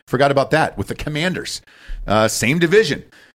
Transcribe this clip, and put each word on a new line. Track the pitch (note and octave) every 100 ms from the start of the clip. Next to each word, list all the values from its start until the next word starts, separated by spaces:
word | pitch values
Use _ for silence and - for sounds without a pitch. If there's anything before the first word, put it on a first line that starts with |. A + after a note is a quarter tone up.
| _
Forgot | B2 C#3+
about | C#3 C3
that | D#3 A#2 -
with | G2
the | A2+
Commanders. | - D3+ F3 C#3+ - - - - - - -
Uh, | G#2 A2
same | - A2+ E3
division. | E3+ G3+ G3 B2+ - - -